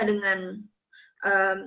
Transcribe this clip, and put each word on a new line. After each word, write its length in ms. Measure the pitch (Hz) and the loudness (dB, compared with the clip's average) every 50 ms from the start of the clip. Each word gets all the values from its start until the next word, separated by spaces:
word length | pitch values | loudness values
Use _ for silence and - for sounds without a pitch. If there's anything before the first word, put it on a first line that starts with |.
| 220 | 4
dengan, 560 | 208 208 208 202 196 190 190 185 185 196 214 214 - _ _ _ _ _ - - _ _ _ - | 2 0 2 0 0 0 0 -4 -8 -10 -12 -16 -18 _ _ _ _ _ -20 -20 _ _ _ -2
em, 300 | 202 196 196 190 196 190 190 196 | 2 2 4 4 2 0 -2 -6